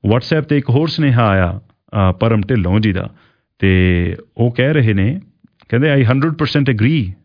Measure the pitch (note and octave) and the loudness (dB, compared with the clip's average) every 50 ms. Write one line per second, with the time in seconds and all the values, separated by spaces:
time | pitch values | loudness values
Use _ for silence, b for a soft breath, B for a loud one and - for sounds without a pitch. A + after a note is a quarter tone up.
0 | - G#2 G#2 C3 - - D#3+ D#3 D3 - D3 C#3+ C3+ - A#2 C3+ D#3+ D#3+ - - | 2 2 0 0 0 -2 -2 -2 0 0 -2 -2 0 0 0 0 0 -2 -2 -2
1 | D#3 C#3+ B2 A#2 A#2 G#2+ G2 F#2+ F#2 E2+ E2 F#2+ - _ _ _ _ _ - G#2+ | 0 0 2 2 2 2 2 2 0 0 -2 -6 -12 _ _ _ _ _ -2 0
2 | F#2+ F#2 F2+ F#2 A2 A2+ A2+ G#2+ G2 G2+ C3 A#2 F2+ F2+ F#2 G#2+ G#2+ A2 F#2 F#2 | 0 0 0 0 0 0 0 0 0 -2 -2 -2 0 0 0 0 0 0 -2 -2
3 | F2+ - - b b b b b b b _ _ - G2 F#2+ F#2 F#2 F2+ F2+ F2 | -6 -10 -12 b b b b b b b _ _ 0 2 2 4 2 2 2 0
4 | F2 F2 E2+ - - _ _ - A#2 A#2+ A#2+ - B2+ C#3 D#3 D3+ B2 A2 G#2+ G2 | 0 -2 -6 -8 -14 _ _ -2 -2 -2 0 0 0 0 2 2 2 2 2 0
5 | F#2+ A#2 C#3+ F#3+ - - _ _ _ _ _ _ _ _ - A#2+ C#3 D#3 C#3+ C#3 | 0 -2 -2 -4 -10 -16 _ _ _ _ _ _ _ _ -2 0 0 2 2 2
6 | C3 A2 B2+ C#3 C3+ E3 D#3 D#3+ D#3 C#3 - D3 C#3 B2+ B2+ G#2 G#2 C3 D#3+ D#3 | 2 2 2 0 0 -2 -2 -4 -6 -2 0 0 0 0 0 0 0 0 0 0
7 | A2 F#2 F#2+ _ | -2 -4 -8 _